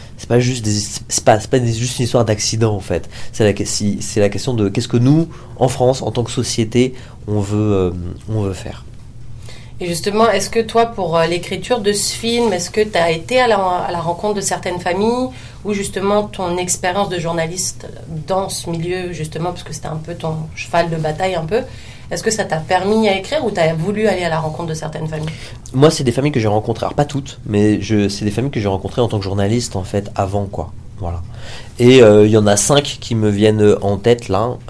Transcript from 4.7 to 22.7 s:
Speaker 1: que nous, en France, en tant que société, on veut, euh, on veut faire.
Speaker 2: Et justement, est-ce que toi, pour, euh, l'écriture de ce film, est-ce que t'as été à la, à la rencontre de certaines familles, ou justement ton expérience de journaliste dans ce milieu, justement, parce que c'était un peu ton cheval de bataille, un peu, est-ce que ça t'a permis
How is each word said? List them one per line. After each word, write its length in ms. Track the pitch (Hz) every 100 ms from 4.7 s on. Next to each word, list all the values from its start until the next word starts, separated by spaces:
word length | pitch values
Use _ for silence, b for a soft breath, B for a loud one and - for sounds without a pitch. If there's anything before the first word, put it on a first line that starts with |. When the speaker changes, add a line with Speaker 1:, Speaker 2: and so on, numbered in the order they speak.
| 98 -
Speaker 1:
que 100 | 120
nous, 300 | 123 156 165 B B -
en 100 | 127
France, 340 | - 127 135
en 80 | 117
tant 140 | 113
que 80 | 117
société, 640 | - 113 - 110 123 123 120 B B -
on 120 | 104
veut, 200 | 101 104
euh, 320 | 107 98 92 90 87 92 -
on 140 | 107
veut 120 | 101
faire. 300 | 92 - - - - - - - B B B B -
Speaker 2:
Et 60 | 180
justement, 420 | 165 208 202 226
est-ce 220 | 196 202
que 100 | 226
toi, 280 | 220 233 233
pour, 300 | 226 175 165
euh, 100 | 165
l'écriture 540 | 175 175 190 - 247
de 120 | 202
ce 220 | 208 - -
film, 360 | 226 233 233
est-ce 200 | 180 -
que 100 | -
t'as 300 | 214 180 170
été 280 | 165 - 254
à 60 | 247
la, 120 | 208
à 320 | 185 180 -
la 80 | 175
rencontre 340 | 160 170 208
de 80 | 202
certaines 380 | 196 180 185 180
familles, 500 | 180 180 214 247 254 B B B 196
ou 80 |
justement 500 | 202 196 202 196 208
ton 340 | 208 - 180 175
expérience 520 | 180 - 185 185 196
de 100 | 180
journaliste 680 | 165 170 165 185 - - - - - 160 151
dans 240 | 190 190
ce 220 | - 180
milieu, 420 | 165 170 185 180
justement, 360 | 165 156 160 175
parce 120 | 175
que 120 | -
c'était 140 | 160 151
un 100 | 156
peu 180 | 156 170
ton 180 | 160 160 156 -
cheval 340 | - 175 170
de 60 | 160
bataille, 400 | 156 156 190 180
un 100 | 156
peu, 140 | 220 262 B B B B
est-ce 140 | -
que 80 | -
ça 140 | 214 196
t'a 100 | 160
permis 540 | 156